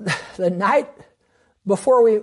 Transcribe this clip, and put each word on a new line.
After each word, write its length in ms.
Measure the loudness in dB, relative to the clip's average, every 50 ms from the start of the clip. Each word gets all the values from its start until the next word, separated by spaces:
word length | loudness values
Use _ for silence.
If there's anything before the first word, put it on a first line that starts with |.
| -8 -8 -8
<laughs> 240 | -8 -10 -14 -10 -6
the 120 | -4 -4
night 400 | -2 -2 -2 0 0 0 -2 -4 -8 -20 -20 _ _ _ _ _ _ _ _ _ _ _ _ -4
before 360 | -4 -2 0 2 4 4 4
we, 160 | 4 2 0